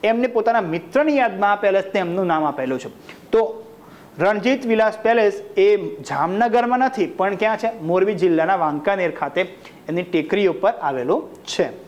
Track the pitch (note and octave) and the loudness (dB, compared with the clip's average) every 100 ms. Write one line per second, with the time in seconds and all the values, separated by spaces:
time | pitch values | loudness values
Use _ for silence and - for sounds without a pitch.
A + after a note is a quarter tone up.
0 | G#3 A3+ B3 A#3 A3 A#3 F#3 E3 - C4 | 2 2 0 0 2 0 0 -4 -2 0
1 | D4+ D4 A#3+ F#3+ G3+ G#3 G#3 G3 F#3+ G3+ | 2 2 0 0 0 2 2 2 0 -2
2 | F3 F3+ F#3 D#3+ D3+ C#3 B2+ C3 A#2+ - | -2 -2 0 2 0 -2 -4 -4 -6 -16
3 | - - - A3 A3 - - - - - | -20 -20 0 0 0 -4 -16 -20 -20 -20
4 | - - F3+ G#3 G#3 C4+ B3 A3 A3 G#3+ | -20 -2 0 2 0 0 2 2 2 2
5 | A3 A#3 G#3 G3 - - G3 G#3 E3 - | 2 4 2 0 -6 2 4 4 0 -10
6 | - C#3 E3 G3 A#3+ A#3 A#3+ B3 C4 B3+ | -8 -2 -2 0 2 2 2 0 0 0
7 | E3+ - F#3+ G3 G#3+ G#3+ A3+ A3+ D#3+ F3+ | -4 0 -2 0 -2 0 -4 -6 -2 2
8 | G3 F#3+ F3+ D#3+ D#3+ F#3+ D#3 D3 D3 G3 | 2 2 2 2 2 2 0 0 -2 0
9 | E3+ D3+ C#3+ F3 F#3 - - - - E3+ | -2 -2 -4 -2 -4 -6 -20 -18 -6 -6
10 | F3+ E3+ D3+ G3 G3 D#3+ G3 A#3+ D3+ C3 | -2 -2 0 2 2 2 -2 0 -4 -2
11 | B2 A3+ D#4 - - - D3+ - | -2 -2 -2 -16 -12 -4 -4 -4